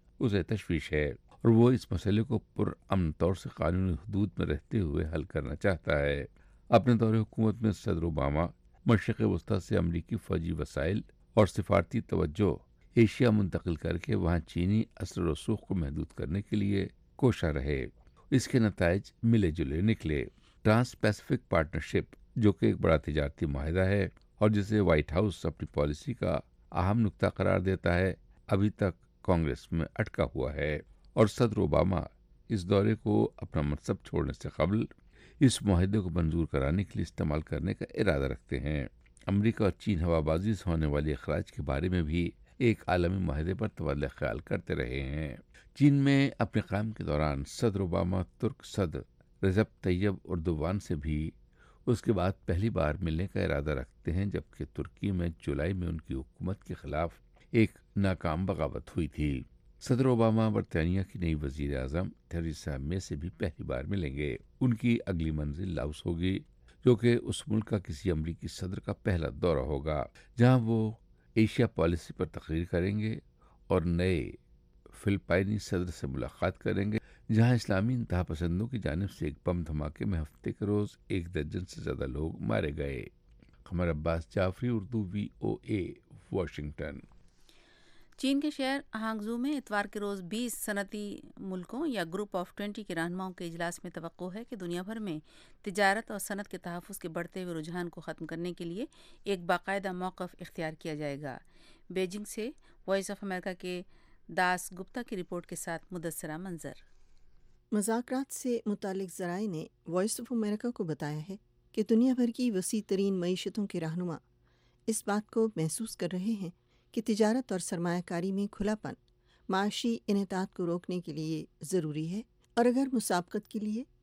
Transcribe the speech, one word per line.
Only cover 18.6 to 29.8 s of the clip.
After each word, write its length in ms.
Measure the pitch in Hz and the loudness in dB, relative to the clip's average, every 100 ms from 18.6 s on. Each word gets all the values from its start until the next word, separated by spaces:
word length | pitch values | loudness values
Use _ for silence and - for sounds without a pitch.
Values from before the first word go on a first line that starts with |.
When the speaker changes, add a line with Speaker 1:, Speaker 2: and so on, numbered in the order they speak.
| 107 - 87 98 - _ | 2 2 2 2 -2 _
Speaker 1:
ملے 280 | 117 117 90 | 4 6 4
جلے 300 | 80 67 80 | 2 -2 2
نکلے۔ 400 | 107 110 80 71 52 - _ _ 107 | 2 2 0 -2 -2 -10 _ _ 4
ٹرانس 340 | 113 123 - | 4 4 2
پیسفک 500 | 107 104 - - - | 0 0 -2 -4 2
پارٹنرشپ، 640 | 87 78 76 - 87 - - - 127 | 2 2 -4 -2 -2 -2 -10 -8 4
جو 160 | 104 | 4
کہ 140 | - 110 | 6 2
ایک 160 | 98 | 4
بڑا 160 | 87 78 | 4 4
تجارتی 460 | - 76 71 - 78 | 4 0 0 -2 -2
معاہدہ 380 | 69 73 90 92 | 0 0 2 2
ہے 220 | 101 95 - _ - | 2 0 -4 _ 2
اور 120 | 107 | 4
جسے 300 | 104 98 107 | 4 2 4
وائٹ 300 | 87 80 - | 6 4 4
ہاؤس 340 | 82 104 - 85 | 2 0 0 -6
اپنی 220 | - 76 | -4 -4
پالیسی 400 | - 76 73 - | 0 0 0 -6
کا 260 | 113 92 76 - _ - | -2 -2 -2 -4 _ -8
اہم 280 | 92 92 117 | 0 2 4
نقطہ 280 | 104 - 95 - | 2 2 -2 2
قرار 240 | 95 95 | 2 2
دیتا 380 | 92 92 90 87 | 2 2 2 4
ہے، 160 | 92 - - - - | 2 -2 -12 -20 0
ابھی 200 | 98 104 | 2 2
تک 280 | - 98 - _ _ | 2 -2 -2 _ _
کانگریس 480 | - 87 76 60 - | 2 2 2 -2 -4
میں 140 | 82 | -2